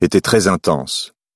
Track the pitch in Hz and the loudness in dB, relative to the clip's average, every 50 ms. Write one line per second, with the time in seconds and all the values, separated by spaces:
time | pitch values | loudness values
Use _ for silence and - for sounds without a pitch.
0 | - - - 190 - - 117 113 87 95 92 85 - - 80 69 67 - - - | 0 0 2 0 2 2 2 2 2 2 0 0 0 0 -2 -2 -2 -6 -8 -8
1 | - - _ _ _ _ _ | -8 -12 _ _ _ _ _